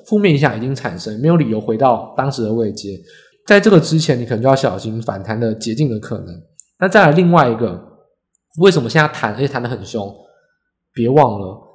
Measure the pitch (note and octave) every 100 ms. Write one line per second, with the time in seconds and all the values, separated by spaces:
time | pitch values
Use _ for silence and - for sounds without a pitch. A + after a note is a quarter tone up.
0 | - G#3+ G3+ C#3+ C#3 A2 B2 C3+ A#2 E2+
1 | - G#2+ D3 E3+ B2 A2 G#2+ A2 C3 A2+
2 | - - C3+ C3+ A2 A2+ A2 G2+ G2+ F#2
3 | - - _ _ - G3+ G#3+ F#3 D3+ D#3+
4 | D#3 B2 A#2 A2+ B2+ C3+ B2+ F#2+ A2 A2
5 | A2 F#2+ F#2+ A2 A#2 G#2+ A#2+ A#2 D3+ G#2+
6 | - G#2 F#2 F2 - _ _ _ F#3 G#3+
7 | F3 D#3 F3 F3 B2+ A2+ A2+ E2+ - _
8 | _ _ _ _ _ D#3 F#3+ E3+ A#2 D#3+
9 | D3+ - A2 G#2 C#3 C3 A#2+ B2 G2 A2+
10 | G2 - _ _ _ _ _ _ _ -
11 | A#2 C#3+ C3 G2+ F#2+ G2+ -